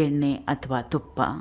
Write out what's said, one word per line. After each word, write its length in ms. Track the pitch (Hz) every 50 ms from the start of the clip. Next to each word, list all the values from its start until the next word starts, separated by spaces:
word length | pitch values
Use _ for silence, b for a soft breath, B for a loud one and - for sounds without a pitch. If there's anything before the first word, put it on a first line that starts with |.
| 156
ಎಣ್ಣೆ 300 | 143 143 147 143 139 139 - - - 143
ಅಥವಾ 260 | - - 131 131 123 120 - -
ತುಪ್ಪ 260 | 143 - - - - 127 - - -